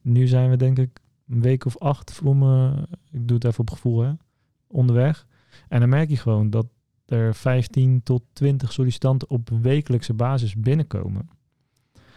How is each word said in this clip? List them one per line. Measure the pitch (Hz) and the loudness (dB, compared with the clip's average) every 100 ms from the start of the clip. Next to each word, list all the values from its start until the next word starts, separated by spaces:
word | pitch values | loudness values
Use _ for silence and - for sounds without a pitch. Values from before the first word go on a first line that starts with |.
nu | 123 120 127 | 0 2 4
zijn | 127 127 | 2 2
we | 127 | 2
denk | 131 131 | 2 0
ik | 127 - _ _ - | -2 -6 _ _ -6
een | 120 | 0
week | 123 131 | 0 0
of | 127 - | -2 -4
acht | 147 139 - | -4 -4 -8
voor | - 139 139 | -4 0 2
me, | 135 131 131 139 156 170 _ | 4 4 2 -2 -6 -12 _
ik | 139 120 | -8 -2
doe | 120 | 0
het | |
even | 117 113 | 0 -2
op | 113 | -4
gevoel, | - 123 117 | -4 -2 0
hè, | 127 156 _ _ _ _ _ | 0 -4 _ _ _ _ _
onderweg. | 160 123 120 135 160 _ _ _ - - | 0 2 4 2 -2 _ _ _ -20 -4
En | 120 | 2
dan | 123 | 2
merk | 139 160 | 2 2
je | 135 | -2
gewoon | 117 107 107 | 0 0 0
dat | 113 117 - _ _ _ | -2 -4 -10 _ _ _
er | 117 113 | -2 0
vijftien | 107 131 127 117 135 131 127 | -2 0 0 0 0 2 2
tot | - 127 - | 0 -2 -4
twintig | - 143 139 120 | -2 0 0 -2
sollicitanten | - 127 - 131 131 - | -2 -2 0 0 -2 -2
op | 123 113 113 | -6 -2 -2
wekelijkse | 120 147 147 120 - | 0 0 0 -2 -2
basis | 110 120 135 113 104 | -2 -2 -2 -2 -2
binnenkomen. | 113 156 - 98 92 98 - _ _ _ _ _ _ _ _ | 0 0 -2 -6 -6 -8 -10 _ _ _ _ _ _ _ _